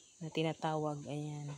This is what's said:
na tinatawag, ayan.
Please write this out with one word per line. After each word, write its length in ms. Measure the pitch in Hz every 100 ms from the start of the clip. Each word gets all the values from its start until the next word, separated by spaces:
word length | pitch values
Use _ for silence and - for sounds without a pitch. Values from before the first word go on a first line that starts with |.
| - -
na 160 | 160
tinatawag, 640 | 160 160 156 160 156 151 147 139
ayan. 400 | 147 151 147 147